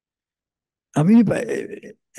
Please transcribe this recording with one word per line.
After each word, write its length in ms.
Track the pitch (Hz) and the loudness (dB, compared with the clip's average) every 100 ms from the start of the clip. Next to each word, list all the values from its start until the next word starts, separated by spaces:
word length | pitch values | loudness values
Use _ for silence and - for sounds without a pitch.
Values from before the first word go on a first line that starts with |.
| _ _ _ _ _ _ _ _ _ | _ _ _ _ _ _ _ _ _
a 100 | - | -2
mí 120 | 160 226 | 2 4
me 100 | 196 | 4
pa-, 140 | 175 | 0
eh, 580 | - - - - - - _ | -4 -8 -10 -14 -20 -20 _